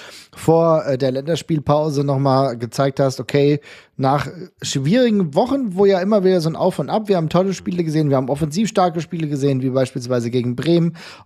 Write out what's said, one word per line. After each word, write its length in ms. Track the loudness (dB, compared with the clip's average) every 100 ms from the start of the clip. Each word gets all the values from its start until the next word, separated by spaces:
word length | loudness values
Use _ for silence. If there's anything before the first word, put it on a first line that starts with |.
| -20 -20 -20
vor, 500 | -4 2 4 4 2 0
äh, 100 | 0
der 160 | -2
Länderspielpause 920 | -2 -4 -4 -2 -2 2 2 0 -2
nochmal 520 | 0 2 2 4 2 -2
gezeigt 440 | -6 -2 0 0
hast, 200 | 0 -2
okay, 400 | -2 2 2 0 -4 -20 -16 -2
nach 280 | 0 0 -2 -12 -18 -12
schwierigen 720 | -6 -4 0 2 2 2 0
Wochen, 400 | 0 0 0 -2 2
wo 80 |
ja 160 | 2 2
immer 240 | 2 2
wieder 160 | 4 2
so 80 | 0
ein 80 | 0
Auf 220 | -2 -2
und 100 | -2
Ab, 200 | -2 0
wir 100 | -2
haben 100 | 0
tolle 240 | 0 0
Spiele 320 | -2 -4 -4
gesehen, 240 | -2 0 2
wir 80 | 0
haben 140 | 0
offensiv 400 | -2 -4 -2 -2
starke 320 | 0 0 -2
Spiele 260 | -8 -6 -4
gesehen, 320 | -2 0 0
wie 80 | 0
beispielsweise 640 | 0 -2 -4 -4 -2 -2
gegen 260 | -2 -2 -2
Bremen, 400 | 0 2 2 -4 -14 -14